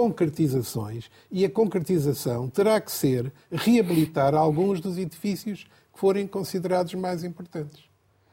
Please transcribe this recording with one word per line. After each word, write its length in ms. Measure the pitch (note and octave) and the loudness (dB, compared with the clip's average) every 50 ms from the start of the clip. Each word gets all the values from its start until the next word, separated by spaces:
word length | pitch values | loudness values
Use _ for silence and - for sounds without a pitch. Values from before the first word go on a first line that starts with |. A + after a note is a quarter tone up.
| A#3+ A3 D#3+ - F3+ D#3 | 2 2 2 0 0 -2
concretizações 840 | - - G#3 C3+ C3 C3+ A2+ - - A#2 G#2 G#2 A2+ A#2 - - _ - _ _ | 2 0 0 2 2 0 -2 -2 -6 -6 -6 -6 -8 -12 -12 -16 _ -20 _ _
e 140 | - F#3 F#3+ | -2 0 0
a 40 | F#3 | 0
concretização 1000 | - A3 A3+ G3 E3 F#3+ D#3 - F#3 E3 C#3 D3 C3+ - - C3 A#2+ A#2+ B2+ C3 | 2 2 0 2 0 -2 0 0 0 2 2 0 -2 -2 -2 -4 -2 -2 -4 -4
terá 300 | - - G3+ A3 A3 G#3 | 0 2 4 4 4 2
que 100 | G#3+ - | 0 -4
ser 400 | - - - C#3 B2+ B2 A#2+ C3+ - - _ _ | -6 -2 0 0 2 0 -2 -4 -8 -14 _ _
reabilitar 840 | E3+ D#3+ - A3 A#3+ A#3 G#3 F3 F3 D#3+ D#3 D#3 - D#3 C3+ C#3 D3 | -6 -2 2 4 4 4 4 4 2 2 2 2 2 2 2 4 4
alguns 440 | D#3 D#3+ D#3+ D3+ D#3 F#3 G3 G3 E3+ | 4 4 4 4 2 2 0 0 -2
dos 160 | D#3+ G3 F3 F3+ | -4 -6 -6 -4
edifícios 680 | F#3+ D#3 - - - G3+ F#3+ - - A3 G3 - - - _ _ _ _ _ | -6 -8 -8 -6 -4 -4 -4 -4 -6 -8 -10 -10 -14 -20 _ _ _ _ _
que 60 | - | 0
forem 280 | - G3 F#3+ G3+ G3+ G3+ | 2 2 2 2 -2 -4
considerados 680 | - G3 F#3+ - - F#3 E3+ F3+ F#3 F3+ F3+ E3+ - | -6 -8 -6 -4 -4 -4 -2 0 0 0 0 -2 -4
mais 280 | F#3 F#3 F3+ F3+ E3+ E3+ | -6 -4 -4 -4 -6 -6
importantes. 600 | F3+ E3 - F3+ - - E3+ D3+ D3 D3 - _ _ _ _ _ _ _ _ _ _ | -10 -12 -12 -16 -12 -10 -10 -10 -10 -14 -20 _ _ _ _ _ _ _ _ _ _